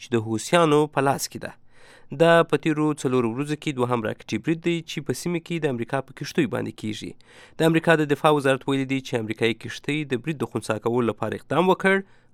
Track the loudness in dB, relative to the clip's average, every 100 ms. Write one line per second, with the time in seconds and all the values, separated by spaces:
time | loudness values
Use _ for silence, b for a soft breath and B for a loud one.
0 | -2 -2 0 -4 2 4 6 4 2 0
1 | 0 0 -4 -10 -14 -14 -20 b b b
2 | b 2 6 6 4 0 0 0 0 0
3 | 0 2 0 -2 -4 -6 -4 -2 0 0
4 | -2 -6 -6 -4 -2 -4 -2 -4 -6 -8
5 | -6 -4 -4 -4 -4 -4 -2 -2 -4 -4
6 | -6 -10 -6 0 0 -2 -6 -8 -8 -8
7 | -10 -16 B B B B 2 4 4 2
8 | 2 2 2 4 2 0 0 -2 -2 -4
9 | -4 -4 -4 0 0 0 -8 -10 -6 -6
10 | -4 -4 -4 -6 -4 -4 -4 -4 -2 0
11 | 0 -2 -4 -6 -4 0 2 2 2 0
12 | -2 b b